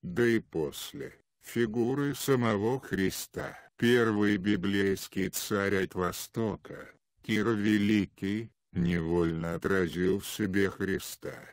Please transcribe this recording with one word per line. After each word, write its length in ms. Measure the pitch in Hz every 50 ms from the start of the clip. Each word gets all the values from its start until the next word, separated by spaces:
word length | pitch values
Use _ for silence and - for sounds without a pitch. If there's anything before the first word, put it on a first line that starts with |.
| -
да 240 | 90 90 87 120
и 140 | 117 117 110
после, 720 | - _ - 82 78 71 - - - - - 143 135 - - _ _ _ _ _ _
фигуры 720 | - - 117 120 110 107 120 117 120 131 139 143 143 139
самого 640 | - - - 135 127 120 113 107 101 101 113 127 135
Христа. 760 | - - - - 95 92 85 - - - _ 90 - 69 - - - - _
Первый 640 | _ - 120 123 123 117 113 107 104 104 101 101 101
библейский 920 | 90 101 104 98 87 101 98 101 98 98 95 95 - - - 98 95 92
царь 560 | - - - - 110 101 98 98 101 95 95
от 100 | - -
Востока, 960 | 92 90 87 85 - - - _ 120 113 107 92 - _ - - - - - - _ _ _ _ _ _
Кир 280 | - 110 107 104 113
Великий, 1000 | 117 104 101 107 107 104 101 101 110 104 98 - _ - - 95 101 107 117 113 _ _ _ _ -
невольно 840 | 87 85 87 87 85 80 80 85 87 85 82 82 82 82 85 85
отразил 640 | 82 - 101 98 95 92 85 78 87 90 92 98 101
в 80 | 101
себе 420 | - - - 107 101 92 101 98 95
Христа 680 | 92 - 101 95 95 92 - - - - - - - - - -